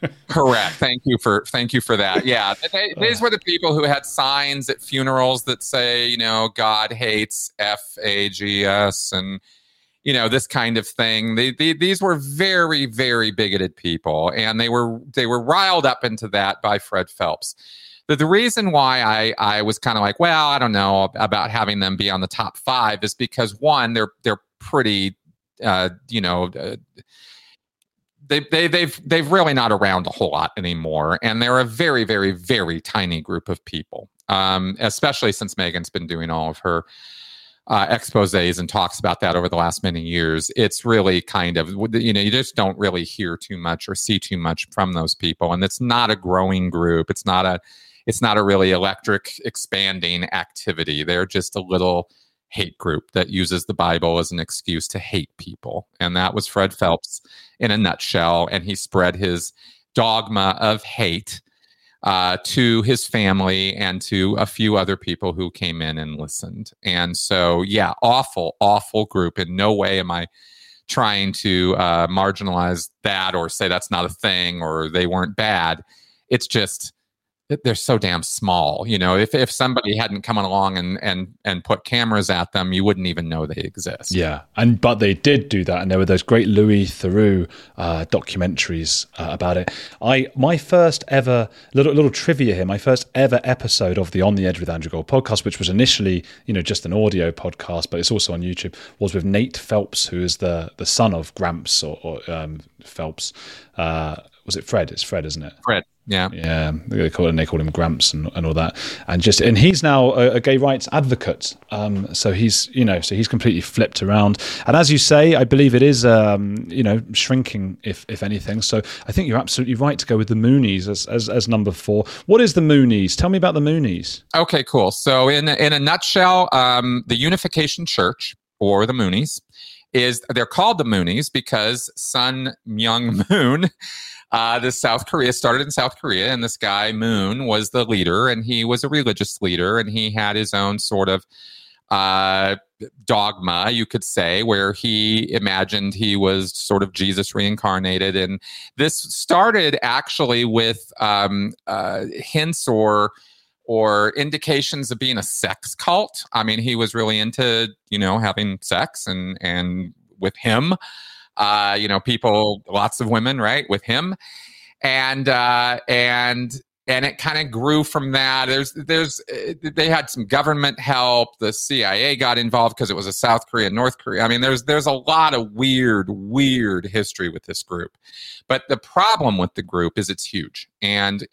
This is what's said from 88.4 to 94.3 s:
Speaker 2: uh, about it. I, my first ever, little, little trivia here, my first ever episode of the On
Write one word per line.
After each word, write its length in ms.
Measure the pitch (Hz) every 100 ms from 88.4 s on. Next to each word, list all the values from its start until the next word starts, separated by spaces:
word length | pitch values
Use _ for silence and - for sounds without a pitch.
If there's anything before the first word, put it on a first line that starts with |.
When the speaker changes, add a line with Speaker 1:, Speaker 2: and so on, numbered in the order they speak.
| 90 80 - 82 78 - - -
Speaker 2:
uh, 100 | -
about 280 | - 90 90
it. 120 | 90 - - -
I, 280 | 117 131 131
my 220 | 135 139 165
first 480 | - 180 170 143 -
ever, 400 | 135 123 123 110 - -
little, 180 | 131 147
little 180 | 143 143
trivia 440 | - - 143 123
here, 100 | 90
my 140 | 92 101
first 300 | 135 127 -
ever 260 | 127 135 123
episode 540 | 127 127 - - 92 90
of 140 | 85
the 100 | 92
On 140 | 98